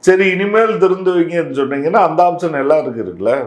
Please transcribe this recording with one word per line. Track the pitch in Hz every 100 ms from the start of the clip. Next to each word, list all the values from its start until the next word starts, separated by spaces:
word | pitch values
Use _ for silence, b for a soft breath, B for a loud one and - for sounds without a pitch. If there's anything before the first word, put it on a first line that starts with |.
சரி, | - 190 190
இனிமேல் | 185 202 214 226 185
திருந்துவீங்கன்னு | 190 185 185 180 165 170 147 135
சொன்னீங்கன்னா | 135 139 147 170 175
அந்த | 156
ஆப்ஷன் | 180 170 175 147
எல்லாருக்கும் | 135 156 131 113
இருக்குல்ல. | 98 87 101 135